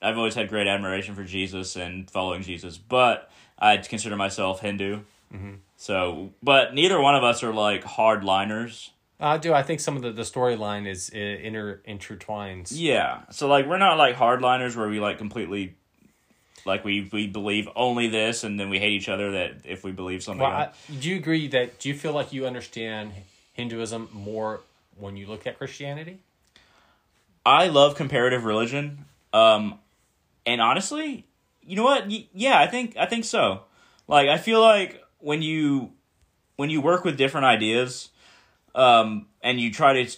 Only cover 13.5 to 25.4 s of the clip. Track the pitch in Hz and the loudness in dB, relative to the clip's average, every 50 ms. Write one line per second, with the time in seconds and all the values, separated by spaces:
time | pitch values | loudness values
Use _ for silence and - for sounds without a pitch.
13.5 | 139 139 135 143 175 190 196 190 160 156 147 131 123 131 120 - 123 127 127 127 | 4 4 4 2 0 4 4 4 6 6 4 4 6 4 4 4 4 4 4 2
14.5 | 127 127 127 123 117 120 110 107 104 107 104 104 92 - 110 101 - 120 101 82 | 2 2 0 -4 -4 -4 -4 -4 -2 -2 -2 -2 -4 -4 -8 -10 -8 -8 -8 -6
15.5 | 98 101 98 92 90 _ _ _ _ _ _ _ _ _ _ _ _ _ _ _ | -6 -6 -8 -8 -12 _ _ _ _ _ _ _ _ _ _ _ _ _ _ _
16.5 | _ - - 98 95 104 - 104 101 101 98 92 - 107 107 101 95 107 101 104 | _ -12 -4 -4 -4 -4 -2 -4 -4 -4 -4 -6 -6 -6 -6 -6 -6 -6 -4 -2
17.5 | 101 107 104 - - 113 120 123 120 120 117 113 110 110 110 113 120 - - 110 | -2 -2 -4 -4 -2 -2 0 0 0 0 -2 0 0 0 0 0 -2 -4 -6 -6
18.5 | 101 101 98 95 95 95 104 104 104 101 98 - 98 95 101 101 98 92 87 - | -6 -6 -6 -4 -4 0 0 0 0 -2 -2 -4 -4 -4 -4 -4 -4 -4 -4 -6
19.5 | - - - 65 90 95 - 95 95 98 92 90 90 92 - - 98 104 131 135 | -8 -14 -14 -14 -14 -12 -10 -12 -10 -8 -8 -8 -8 -8 -8 -10 -4 -2 -2 -2
20.5 | 98 90 151 - - - - - 151 135 127 165 185 185 160 156 160 160 151 139 | 0 -2 -6 -6 -8 -16 -18 -14 -12 -8 -6 -4 -4 -4 -2 -2 -2 -2 -2 0
21.5 | 135 127 123 123 - - - 135 143 143 - 156 147 147 135 - - 131 135 127 | 0 0 0 0 -4 -10 -8 -8 -8 -6 -6 -4 -4 -4 -4 -4 -6 -6 -6 -6
22.5 | 123 123 107 - - 120 113 110 110 107 107 107 98 95 95 _ _ _ _ _ | -6 -8 -12 -12 -12 -10 -10 -8 -8 -10 -10 -12 -14 -16 -20 _ _ _ _ _
23.5 | _ - 120 120 117 113 113 107 117 113 113 - 107 104 101 104 110 110 110 110 | _ -10 -8 -8 -6 -6 -6 -6 -8 -10 -10 -12 -14 -14 -12 -8 -6 -4 -4 -4
24.5 | 110 - - _ _ _ _ _ _ 95 101 98 98 98 98 98 107 104 | -6 -8 -12 _ _ _ _ _ _ -16 -14 -14 -14 -14 -14 -14 -14 -10